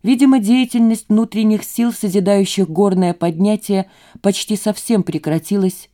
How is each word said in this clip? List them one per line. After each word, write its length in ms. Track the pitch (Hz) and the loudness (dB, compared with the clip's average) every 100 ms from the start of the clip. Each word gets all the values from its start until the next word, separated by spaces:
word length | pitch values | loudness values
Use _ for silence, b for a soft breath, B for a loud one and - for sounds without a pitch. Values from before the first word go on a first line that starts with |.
Видимо, 360 | 202 247 269 262 | 0 2 4 4
деятельность 680 | 202 247 240 240 226 226 - | 4 2 2 2 2 0 0
внутренних 560 | 214 226 208 214 214 | 0 0 0 0 0
сил, 280 | - - 233 | -4 -2 -2
созидающих 760 | 208 202 196 185 202 190 - 175 | -2 -2 0 2 2 0 -2 -2
горное 460 | 160 202 185 180 | 0 2 2 0
поднятие, 760 | 175 170 165 202 214 - 196 190 B B B | 0 -4 0 0 0 -2 -4 -4 B B B
почти 360 | 196 196 - 208 | -2 -2 -6 -4
совсем 460 | 214 208 - 220 | -4 -6 -2 -2
прекратилась 880 | 175 156 156 160 - 202 185 - - | 0 -4 -4 -4 -2 -2 -2 -4 -20